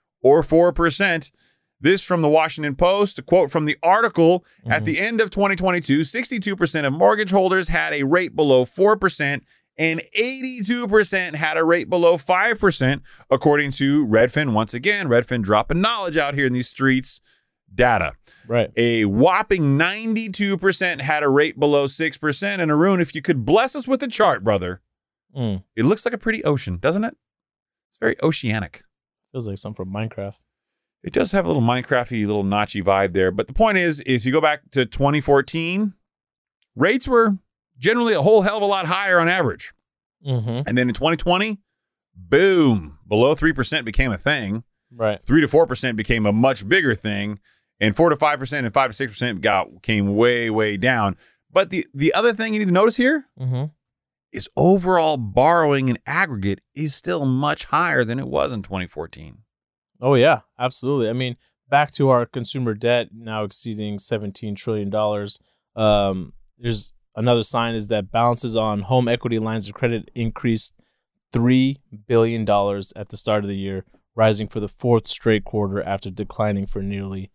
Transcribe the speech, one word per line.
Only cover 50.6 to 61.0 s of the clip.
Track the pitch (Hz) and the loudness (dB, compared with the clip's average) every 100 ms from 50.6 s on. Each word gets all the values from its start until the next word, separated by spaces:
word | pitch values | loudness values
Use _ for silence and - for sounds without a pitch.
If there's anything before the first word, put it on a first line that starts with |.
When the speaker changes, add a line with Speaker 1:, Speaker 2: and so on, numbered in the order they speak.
| 107 101 | 0 0
Speaker 1:
down. | 120 123 101 92 _ _ _ | 0 0 0 -4 _ _ _
But | 185 196 | -2 -2
the, | 185 - | -4 -8
the | 135 156 | -2 0
other | 180 233 | 2 0
thing | 208 220 | 0 -2
you | 214 | -2
need | 202 | 0
to | |
notice | 180 220 226 | 4 4 4
here | 254 302 - - | 2 0 -4 -8
Speaker 2:
Mm-hmm. | 131 127 151 - _ _ _ _ _ | -6 -4 -6 -10 _ _ _ _ _
Speaker 1:
is | - - - | -12 -8 0
overall | 165 196 175 180 156 143 | 4 4 2 2 2 0
borrowing | 107 98 147 170 151 139 131 | -2 2 4 4 4 2 0
in | 117 - | -2 -4
aggregate | 156 185 113 98 98 _ | -4 -4 -4 -4 -4 _
is | 135 151 | -8 -8
still | - 175 175 | -6 -6 -2
much | 135 127 147 151 - | 0 0 -2 -4 -4
higher | 147 170 135 | -2 0 0
than | 113 123 | -2 -4
it | 127 | -4
was | 139 139 | -2 -2
in | 117 | -4
twenty | 95 95 87 | -8 -8 -8
fourteen. | - 82 - 78 60 _ _ _ _ _ _ | -10 -12 -14 -20 -20 _ _ _ _ _ _
Speaker 2:
Oh, | 123 | 2
yeah, | 135 139 127 - - | 4 4 2 -2 -8
absolutely. | 123 - 123 139 | -8 -6 -4 -2